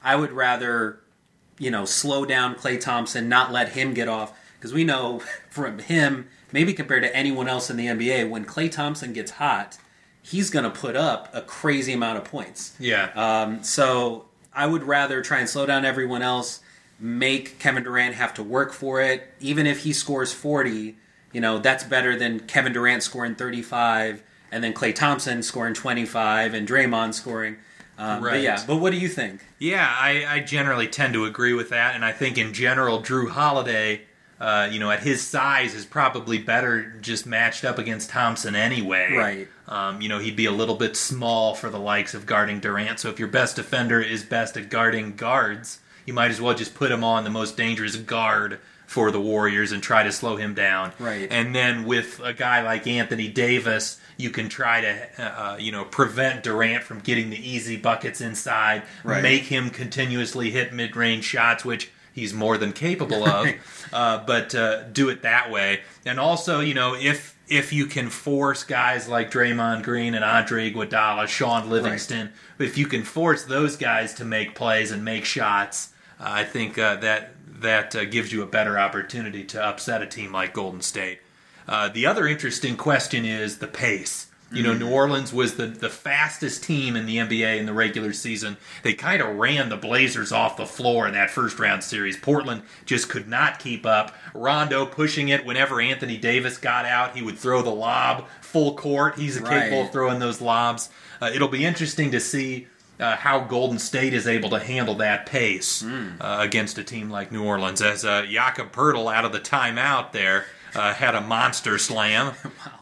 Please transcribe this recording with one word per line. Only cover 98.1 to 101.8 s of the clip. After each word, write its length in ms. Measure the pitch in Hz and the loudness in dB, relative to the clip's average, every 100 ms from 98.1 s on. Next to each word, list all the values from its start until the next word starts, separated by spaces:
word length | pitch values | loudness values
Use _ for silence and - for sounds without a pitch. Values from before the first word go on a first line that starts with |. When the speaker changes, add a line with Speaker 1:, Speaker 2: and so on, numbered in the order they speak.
| 123 - - | 0 -4 -18
Speaker 2:
full 320 | - 165 143 143 | -2 2 2 0
court. 440 | 147 139 151 139 | -2 2 2 2
He's 200 | 147 127 | -4 -2
Speaker 1:
Right. 220 | 113 143 110 | 2 2 4
Speaker 2:
capable 180 | 135 | 2
of 80 | 127 | 0
throwing 260 | 139 127 123 | 0 0 2
those 240 | 120 113 | -2 -2
lobs. 480 | 120 117 120 117 - - - - | 2 4 4 0 -6 -10 -20 -6
Uh, 80 | 120 | -4
it'll 160 | 131 139 | 0 0
be 140 | 135 160 | 2 0
interesting 440 | 170 | 0